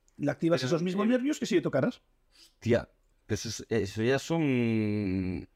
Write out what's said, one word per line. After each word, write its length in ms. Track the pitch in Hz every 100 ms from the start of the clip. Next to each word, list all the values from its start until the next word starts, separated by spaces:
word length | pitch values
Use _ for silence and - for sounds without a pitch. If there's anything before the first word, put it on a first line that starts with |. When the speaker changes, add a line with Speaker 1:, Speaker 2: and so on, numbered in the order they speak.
| _ -
Speaker 1:
Le 140 | 143
activas 300 | 139 165 165
Speaker 2:
Pero 60 | 127
Speaker 1:
esos 140 | 160
mismos 220 | 180 185
Speaker 2:
eh, 60 | 214
Speaker 1:
nervios 280 | 254 262 311
que 60 |
si 120 | - 185
le 40 |
tocaras. 400 | 156 131 175 - _ _ _ _ -
Speaker 2:
Hostia, 340 | _ 113 117 - _ _ _ -
pero 80 |
eso 140 | 104 113
es, 160 | - -
eso 340 | 113 95 104
ya 160 | 113 135
son 1300 | - 165 147 127 117 113 107 104 101 95 92 85 -